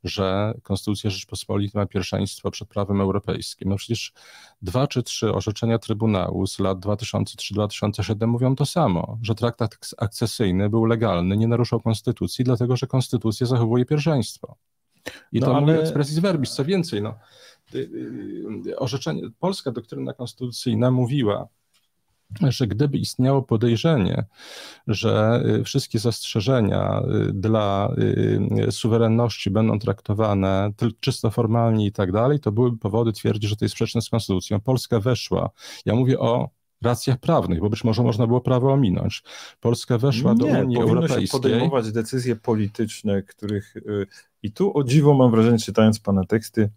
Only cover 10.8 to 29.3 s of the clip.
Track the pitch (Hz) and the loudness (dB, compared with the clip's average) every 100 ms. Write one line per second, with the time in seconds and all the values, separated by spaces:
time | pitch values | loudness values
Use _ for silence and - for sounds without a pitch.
10.8 | 113 117 113 87 90 101 113 117 120 120 | 2 2 2 2 2 2 2 2 0 0
11.8 | 113 110 - - 110 - 127 117 120 127 | 0 -2 -2 -4 -4 -2 0 0 0 -2
12.8 | - 131 - 123 113 104 120 127 113 123 | 0 -2 0 -2 -2 -2 0 0 2 0
13.8 | 123 151 147 143 110 - - - _ _ | 0 0 0 0 -2 -10 -18 -20 _ _
14.8 | _ _ - - _ 117 135 135 147 160 | _ _ -18 -18 _ 0 2 4 4 4
15.8 | 160 143 143 151 196 170 127 - 139 190 | 2 -2 0 0 0 0 -2 -2 0 0
16.8 | - 104 107 113 _ - - _ _ 131 | -2 -4 -6 -10 _ -20 -20 _ _ -10
17.8 | - 123 120 127 101 101 101 104 98 - | -8 -10 -10 -10 -12 -10 -10 -10 -10 -6
18.8 | 127 135 160 - - - 175 196 135 117 | -6 -4 -6 -8 -10 -6 -4 -4 -8 -8
19.8 | - 139 131 - 120 - 127 117 127 110 | -10 -10 -10 -10 -14 -10 -10 -6 -2 2
20.8 | 123 127 120 143 107 101 - _ _ _ | 2 2 2 0 0 -2 -6 _ _ _
21.8 | _ _ _ _ _ - 143 113 120 101 | _ _ _ _ _ 0 0 2 -2 2
22.8 | 147 131 113 - 127 139 127 113 120 113 | 0 0 -4 0 2 2 2 2 2 2
23.8 | 165 147 90 85 107 _ - - - - | 2 2 2 0 -4 _ -20 -18 -20 -12
24.8 | - 101 113 107 110 117 113 110 113 139 | -4 0 2 2 4 2 2 0 0 -4
25.8 | - 117 117 - - 113 101 127 101 95 | -2 -2 -2 -4 -4 -2 2 2 2 2
26.8 | 95 101 98 104 101 101 104 110 104 98 | 0 0 0 0 0 0 0 2 2 0
27.8 | 101 - 107 104 107 104 104 107 107 104 | 0 0 0 2 2 2 0 0 0 -2
28.8 | 117 117 113 113 120 | 0 2 4 2 0